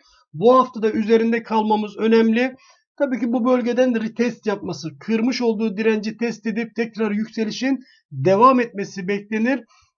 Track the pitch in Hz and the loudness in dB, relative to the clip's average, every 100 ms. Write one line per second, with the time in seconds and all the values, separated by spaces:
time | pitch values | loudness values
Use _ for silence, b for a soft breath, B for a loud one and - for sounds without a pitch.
0 | b b b 151 220 254 226 226 220 214 | b b b 0 4 6 4 0 -2 0
1 | 208 226 226 233 - 220 214 214 208 - | 2 2 2 -2 -2 -2 2 0 -2 -2
2 | 220 226 226 220 254 254 b b b - | 2 4 4 2 0 -4 b b b -4
3 | 277 247 240 247 240 254 226 233 254 226 | -2 -2 -2 0 2 2 0 0 0 0
4 | 220 - 240 - 208 202 180 165 160 - | -4 -2 -2 -2 -6 -4 -6 -8 -10 -10
5 | - 220 240 247 233 208 220 190 226 214 | -4 0 0 0 -2 0 -2 0 0 0
6 | 214 - 233 226 226 214 233 - 233 202 | -4 -6 -6 -6 -6 -6 -6 -6 -6 -4
7 | 220 208 220 - 214 - 262 262 B B | -4 -4 -6 -6 -6 -4 -4 -4 B B
8 | B 135 151 196 254 254 233 196 196 196 | B -2 2 6 6 4 0 -6 -10 -8
9 | 185 202 208 220 233 277 - b b | -4 -4 -4 -2 -2 -2 -6 b b